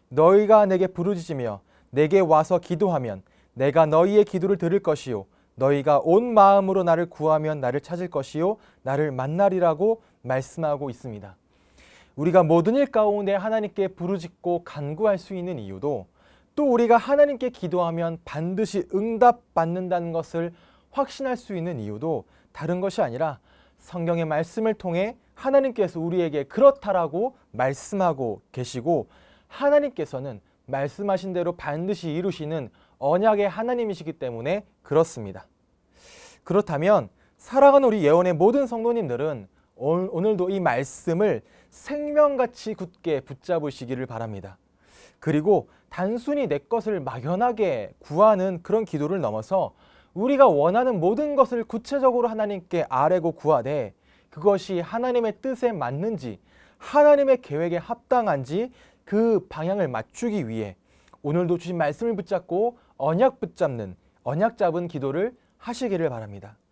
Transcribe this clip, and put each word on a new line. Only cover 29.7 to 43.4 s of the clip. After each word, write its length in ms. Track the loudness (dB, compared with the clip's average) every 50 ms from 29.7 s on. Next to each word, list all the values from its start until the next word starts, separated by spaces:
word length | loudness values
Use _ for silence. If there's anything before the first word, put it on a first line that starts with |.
| 4 4 2 0 -6 -8 -8 -8 -8 -10 -10 -10 -14 -16 _ _ _ _ _
말씀하신 720 | -8 -6 -4 -4 -6 -6 -6 -4 -2 -2 -2 -2 -4 -4
대로 180 | -2 -2 -4
반드시 580 | -4 -6 -8 -8 -6 -6 -4 -6 -6 -6 -6 -6
이루시는 600 | -4 -4 -4 -4 -6 -6 -8 -8 -6 -8 -8 -10 _ _ _ _ _ -4
언약의 480 | -2 0 0 2 2 2 2 2 0
하나님이시기 680 | -2 -2 -4 -4 -4 -4 -4 -4 -6 -6 -8 -10 -12 -10
때문에 500 | -8 -8 -8 -8 -6 -4 -4 -4 -6 -6 _ _ _
그렇습니다. 640 | _ 0 2 2 2 2 -2 -10 -12 -12 -12 -14 -20 _ _ _ _ _ _ _ _ _ _ _ -20 -20 -20 -20 -20 -20 -20 _
그렇다면 680 | _ 0 0 0 0 0 -2 0 2 4 2 2 2 -4 _ _ _ _ _
사랑하는 500 | _ -12 -2 4 8 8 8 8 8 6
우리 160 | 4 2 4
예언의 300 | 4 4 4 6 4 2
모든 340 | 2 4 4 4 4 4 0
성도님들은 800 | -2 -4 -4 -2 -2 -2 -2 -2 -4 -4 -4 -4 -6 -6 -8 -12 -18 _ _ _ _ _
오-, 320 | -6 -2 -2 0 0 -2 -4 -4
오늘도 320 | -2 0 0 0 0 -2 -2
이 100 | -2 -2
말씀을 840 | 0 0 0 -2 -4 -6 -10 -8 -4 -4 0 0 2 0 0 -2 _ _ _ _ _ _
생명같이 1040 | -20 -18 -12 -10 -8 -6 -6 -2 2 2 4 4 2 0 -2 -4 -4 -10 -10 -10
굳게 480 | -10 -10 -12 -14 _ _ -4 -4 -4 -4
붙잡으시기를 880 | -4 -10 -18 _